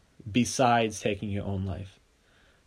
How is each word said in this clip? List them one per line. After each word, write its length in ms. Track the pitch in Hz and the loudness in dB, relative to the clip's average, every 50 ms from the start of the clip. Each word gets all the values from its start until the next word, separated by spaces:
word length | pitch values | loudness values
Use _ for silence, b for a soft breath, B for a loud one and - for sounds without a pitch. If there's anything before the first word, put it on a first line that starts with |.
| _ _ _ - - 110 | _ _ _ -18 -10 -2
besides 680 | 98 123 120 - - - 135 120 117 117 117 110 104 - | 0 2 2 2 2 2 4 4 6 4 2 0 -2 -4
taking 300 | - 117 104 98 113 104 | -4 -4 -4 -4 -4 -4
your 160 | 98 101 98 | -4 -4 -4
own 200 | 98 98 95 95 | -4 -4 -4 -4
life. 340 | 95 - 95 98 95 - _ _ _ _ b b b b b b b b b b | -4 -6 -8 -10 -12 -16 _ _ _ _ b b b b b b b b b b